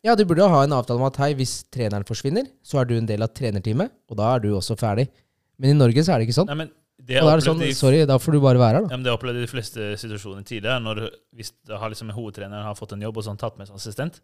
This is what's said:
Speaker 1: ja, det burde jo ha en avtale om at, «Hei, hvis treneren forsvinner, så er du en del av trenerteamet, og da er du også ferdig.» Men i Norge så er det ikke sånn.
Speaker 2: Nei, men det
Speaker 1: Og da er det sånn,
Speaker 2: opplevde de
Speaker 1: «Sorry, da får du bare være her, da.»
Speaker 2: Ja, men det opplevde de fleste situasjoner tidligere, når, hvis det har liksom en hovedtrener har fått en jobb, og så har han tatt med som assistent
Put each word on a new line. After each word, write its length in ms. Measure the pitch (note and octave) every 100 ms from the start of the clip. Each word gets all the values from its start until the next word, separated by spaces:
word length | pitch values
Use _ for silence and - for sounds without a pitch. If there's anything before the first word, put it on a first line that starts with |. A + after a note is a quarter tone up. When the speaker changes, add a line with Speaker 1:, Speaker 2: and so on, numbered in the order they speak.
Speaker 1:
ja, 80 | G#3+ A3+
det 80 | G3
burde 140 | E3
jo 40 | G3
ha 100 | D3+ C#3+
en 80 | C3+
avtale 220 | A#2 A#2+
om 60 | C3+
at, 100 | C3+
«Hei, 140 | C#3
hvis 280 | C#3 C3 - -
treneren 320 | B2+ A2 G2+
forsvinner, 400 | G2 A2+ C3+ F#3+ C#4 _
så 200 | - C#3+
er 60 | B2
du 60 | A#2
en 80 | A2+
del 140 | G#2
av 60 | A2
trenerteamet, 640 | - A#2+ G2+ A2 A#2 A#3 _ _
og 80 | G#2
da 160 | A2
er 80 | B2+
du 60 | G#2 G2
også 180 | - A2
ferdig.» 300 | A2+ G#2 C3+ _ _ _ _ _
Men 100 | C3+
i 60 | D3
Norge 240 | B2 A#2
så 80 | D#3+
er 60 | C#3
det 80 | A2+
ikke 80 | A#2+
sånn. 100 | G3
Speaker 2:
Nei, 80 | D3
men 80 | D#3+ _ _ _ B2+
det 120 | B2+
Speaker 1:
Og 60 | D3+
da 40 | D#3+
er 40 |
det 60 | D3+
sånn, 100 | D#3+
Speaker 2:
opplevde 140 | E3
de 80 | A#2+
Speaker 1:
«Sorry, 220 | C3+ D3 D3
da 60 | C3
får 160 | -
du 60 | D3
bare 160 | C3+ B2
være 200 | A#2 C3
her, 60 | G3+
da.» 20 |
Speaker 2:
Ja, 80 | B2+
men 80 | B2+
det 60 |
opplevde 300 | A#2 B2+ A#2+
de 60 | A#2
fleste 420 | C3 G#2 A2+ G#2 G#2
situasjoner 400 | A2+ G#2 G2 G2
tidligere, 360 | G2+ A2+ G#2+ B2+
når, 180 | A2+ G#2+ A2 - _ A#2
hvis 140 | G#2+ _ -
det 80 | G#2
har 140 | A2
liksom 160 | G#2+ A2+
en 60 | G#2
hovedtrener 480 | A2 G2 G2 G#2 G#2+
har 80 | G#2
fått 200 | G#2+ G2+
en 80 | G#2+
jobb, 100 | A2
og 80 |
så 60 | G#2+
har 60 | G2+
han 40 |
tatt 160 | A2+ -
med 80 | G2
som 80 | G2
assistent 400 | A2+ G#2 D#3 _